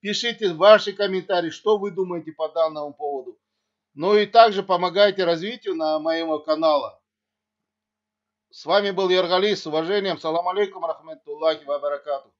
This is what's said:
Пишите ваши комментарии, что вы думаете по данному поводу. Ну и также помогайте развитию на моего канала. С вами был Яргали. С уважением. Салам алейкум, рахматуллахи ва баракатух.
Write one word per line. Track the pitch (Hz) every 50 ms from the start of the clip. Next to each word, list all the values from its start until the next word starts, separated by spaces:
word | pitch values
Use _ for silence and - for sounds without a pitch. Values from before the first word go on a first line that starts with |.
| - 196
Пишите | 208 - - 240 226 214 220 190 170
ваши | 156 175 208 214 202 - 208 196
комментарии, | - 202 196 190 185 180 - 196 175 170 160
что | - - _ 214 214 208
вы | 190 202
думаете | 180 180 190 180 180 170 156 165
по | 156 - 160 156
данному | 156 170 160 160 156 151 147 147 143
поводу. | _ 151 143 143 131 127 123 - _ _ _ _ _ _ _ _ _ _ _ _
Ну | 139 156 185 208
и | 208 208
также | 202 - 226 226 226 202 196 196
помогайте | 190 185 175 180 180 170 196 202 208 196 196 185
развитию | 170 170 165 170 208 247 226 _ 202 180
на | 160 160 156 156 156
моего | 151 160 165 165 165 165 156 151
канала. | 151 156 156 151 165 160 151 143 123 104 - _ _ _ _ _ _ _ _ _ _ _ _ _ _ _ _ _ _ _ _ _ _ _ _ _ _ _ _ _ _ _
С | _ - -
вами | 147 175 202 202 202
был | 190 180 196 185
Яргали. | 185 180 175 170 180 185 196 214 202
С | - - 160
уважением. | 151 156 160 170 202 208 196 196 170 143
Салам | - 160 156 170 175 180
алейкум, | 185 196 208 190 196 190 170
рахматуллахи | 165 160 - 156 160 160 143 _ 151 147 151 160 160 156 151 151
ва | 139 143 143
баракатух. | 139 147 147 143 - 147 143 139 - 117 _